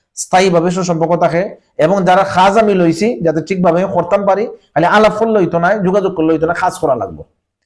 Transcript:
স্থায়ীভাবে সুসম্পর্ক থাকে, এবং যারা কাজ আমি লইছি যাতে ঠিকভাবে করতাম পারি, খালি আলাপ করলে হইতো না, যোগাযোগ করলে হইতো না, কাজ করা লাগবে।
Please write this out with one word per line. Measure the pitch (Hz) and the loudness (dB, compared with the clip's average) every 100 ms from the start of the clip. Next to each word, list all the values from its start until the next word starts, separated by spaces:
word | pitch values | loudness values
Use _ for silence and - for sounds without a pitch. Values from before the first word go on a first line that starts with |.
| _ - | _ -14
স্থায়ীভাবে | - 185 196 170 180 | -2 2 2 2 0
সুসম্পর্ক | 180 175 160 160 170 | -2 -2 -2 0 0
থাকে, | 165 165 208 - _ - | 0 0 -4 -8 _ -2
এবং | 160 196 | 0 2
যারা | 185 185 190 | 2 2 2
কাজ | 180 196 220 | 2 2 4
আমি | 214 | 2
লইছি | 190 170 160 214 - | 2 0 0 -2 -2
যাতে | 165 156 156 | -2 -2 -4
ঠিকভাবে | 185 180 170 190 175 | -2 0 0 0 -4
করতাম | 165 202 196 | -2 -2 0
পারি, | 190 233 - _ | -2 -2 -8 _
খালি | 151 170 | -2 2
আলাপ | 208 214 - | 4 2 2
করলে | 226 214 | 0 0
হইতো | 170 170 | 0 0
না, | 175 214 | 0 0
যোগাযোগ | 185 202 185 | 0 0 0
করলে | 180 160 | 0 0
হইতো | 156 160 | 0 -2
না, | |
কাজ | - 185 - | -2 -4 -2
করা | 151 | -2
লাগবে। | 123 95 76 - _ _ _ | -2 -4 -12 -20 _ _ _